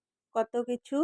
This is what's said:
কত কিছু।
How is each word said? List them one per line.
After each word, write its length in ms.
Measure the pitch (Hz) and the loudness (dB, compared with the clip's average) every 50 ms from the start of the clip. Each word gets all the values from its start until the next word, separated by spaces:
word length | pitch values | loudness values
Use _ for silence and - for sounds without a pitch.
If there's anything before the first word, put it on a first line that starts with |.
| _ _ _ _ _ _ - | _ _ _ _ _ _ -2
কত 180 | 226 220 - - 240 240 | -2 -2 0 -2 -4 -2
কিছু। 320 | 247 247 240 - - 277 285 | -2 -4 -6 -6 -2 0 0